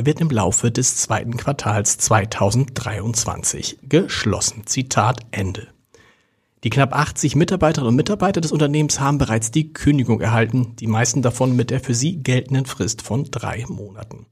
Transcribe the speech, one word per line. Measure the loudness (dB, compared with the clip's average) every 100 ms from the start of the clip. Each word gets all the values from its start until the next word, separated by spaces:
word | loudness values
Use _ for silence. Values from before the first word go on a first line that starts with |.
wird | 0 2
im | 2
Laufe | 2 2 2 0
des | 0 0 0
zweiten | -2 -2 -2 -4
Quartals | -4 -2 0 0 0 0
zweitausenddreiundzwanzig | 2 2 2 0 2 2 0 -2 -6 -6 -4 -2 -4 -4 -4 -4 -8 -10
geschlossen.“ | 2 2 2 -2 0 0 -2 -4
Zitat | -6 -4 0 2 2 0 -6
Ende. | -6 -4 -6 -12 _ _ -20 _ _ _ _ _ _
Die | -2
knapp | 2 2
achtzig | 2 -2 0 0 2
Mitarbeiterinnen | 2 4 4 4 2
und | 2
Mitarbeiter | 2 2 0 0
des | 0
Unternehmens | 2 2 2 0 0
haben | 0 2
bereits | 2 0 0
die | 0 -2
Kündigung | 0 2 4 4 2
erhalten, | 2 2 2 0 -2 -4
die | -2
meisten | 0 2 2
davon | 0 2 2
mit | 2 2
der | -2
für | -2
sie | 0 0 -2
geltenden | 0 0 0 -2
Frist | -2 -4 -4 -4
von | -4 -4 -4
drei | -6 -6 -6 -8
Monaten. | -10 -12 -14 -16 -18 -20